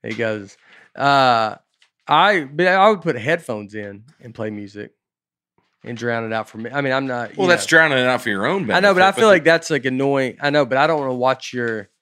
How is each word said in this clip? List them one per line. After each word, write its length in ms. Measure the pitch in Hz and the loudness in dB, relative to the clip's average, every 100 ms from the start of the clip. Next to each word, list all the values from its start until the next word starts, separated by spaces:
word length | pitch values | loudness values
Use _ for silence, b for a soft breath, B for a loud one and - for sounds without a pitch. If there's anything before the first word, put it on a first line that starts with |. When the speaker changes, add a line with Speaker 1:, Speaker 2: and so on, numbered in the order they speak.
Speaker 1:
He 80 | 117 | -10
goes, 440 | 110 113 107 98 _ b b b | -4 -4 -4 -10 _ b b b
"Uh, 600 | - 135 139 131 117 110 - _ _ _ _ | -2 2 4 4 2 0 -6 _ _ _ _
I, 360 | - 151 196 196 | 0 2 4 2
but 240 | 135 147 180 | -4 -2 0
I 220 | 190 208 | 4 4
would 120 | 202 | 2
put 140 | 160 | -4
headphones 580 | 123 120 170 165 107 101 | -4 -4 -4 -4 -10 -10
in 300 | 107 101 98 120 _ | -14 -14 -16 -20 _
and 140 | 123 | -20
play 140 | 113 110 | -10 -10
music 420 | 104 101 104 - _ _ _ _ _ _ _ _ _ | -8 -14 -16 -18 _ _ _ _ _ _ _ _ _
and 120 | - 117 | -14 -8
drown 280 | 120 117 | -4 -4
it 80 | 113 | -4
out 160 | 110 107 | -6 -6
for 80 | 110 | -12
me." 120 | 113 | -8
I 80 | 139 | -4
mean, 100 | 139 | -2
I'm 140 | 131 135 | -2 -2
not, 280 | 123 113 - | -6 -8 -2
Speaker 2:
Well, 80 | 185 | 2
Speaker 1:
you 40 | |
Speaker 2:
that's 120 | 170 | 2
Speaker 1:
know. 40 | - 160 | 4 4
Speaker 2:
drowning 200 | 160 135 | 4 2
it 80 | 127 | 2
out 140 | 123 | 0
for 80 | 120 | -2
your 160 | 98 | -2
own 240 | 117 196 139 | -2 -2 -2
Speaker 1:
I 80 | 175 | 2
know, 120 | 202 | 2
but 60 | 185 | 4
Speaker 2:
benefit, 20 | |
Speaker 1:
I 100 | 190 | 4
feel 100 | 196 220 | 4 4
Speaker 2:
but 60 | |
Speaker 1:
like 100 | 185 | 6
that's, 240 | 151 165 - | 4 2 0
like, 140 | 147 | -4
annoying. 520 | 127 131 139 139 127 - | -2 -2 0 0 -2 -4
I 80 | 143 | 0
know, 160 | 147 | 0
but 120 | 131 131 | 0 2
I 100 | 156 | 2
don't 120 | 156 | 0
wanna 140 | 135 | -2
watch 400 | 127 127 131 - | -2 -2 -2 -6
your 360 | 127 117 110 101 _ | -6 -6 -6 -12 _